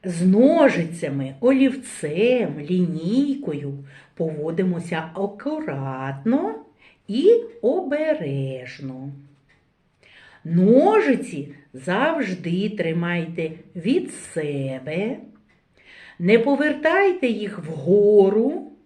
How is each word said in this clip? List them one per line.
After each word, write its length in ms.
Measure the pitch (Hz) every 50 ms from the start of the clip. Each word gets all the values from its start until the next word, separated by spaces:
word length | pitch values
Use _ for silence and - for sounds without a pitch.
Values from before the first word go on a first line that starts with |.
| -
З 180 | 185 170 165
ножицями, 1120 | 180 185 190 214 254 294 339 339 294 247 - 170 165 165 - - 170 143 139 139 131 135 135 -
олівцем, 1200 | 233 254 269 262 269 262 269 - - - - - - 147 151 175 214 247 254 247 208 165 147 151
лінійкою 1300 | 143 160 180 185 180 160 156 156 160 180 220 269 285 294 262 - - - 147 139 139 139 139 139 - - - - - _ _
поводимося 920 | - 165 160 156 147 151 165 165 185 185 180 175 160 - - 170 160 160 - -
акуратно 1500 | 190 196 202 - - - 294 311 311 311 - 139 139 135 135 131 131 135 135 139 139 - 220 254 302 359 440 440 - - _ _ _ _ _ _ _ _
і 340 | - 196 254 320 415 480 466 - - - -
обережно. 1500 | - 233 311 381 269 269 294 302 311 320 302 - 175 139 139 139 135 135 131 127 127 127 - - 143 131 127 131 135 143 139 139 143 139 _ _ _ _ _ _ _ _ _ _ _ _ _ _ _ _ _ - - - _ _ _
Ножиці 1040 | 156 170 175 185 208 240 269 320 392 440 427 - 294 240 - - - 175 143 139 - - - _ _ -
завжди 960 | 131 - 180 180 220 277 320 330 311 240 190 185 - - 170 175 185 202 214
тримайте 840 | 214 202 160 165 160 170 170 170 175 175 160 160 170 170 165 160 160 - - _ _
від 380 | 180 160 208 285 370 - - -
себе. 1040 | - - - - 165 151 147 143 139 135 135 131 131 127 147 156 180 208 226 285 - - - _ _ _ _ _ _ _ _ _ _ _ - - - - - - -
Не 200 | 175 180 214 226
повертайте 880 | 226 285 277 262 294 302 294 302 - 320 349 392 403 381 359 - 269
їх 320 | 247 214 202 208 196 - 180
вгору 1120 | 160 160 160 147 139 170 196 208 208 208 214 202 190 196 208 220 240 277 330 381 - - - _ _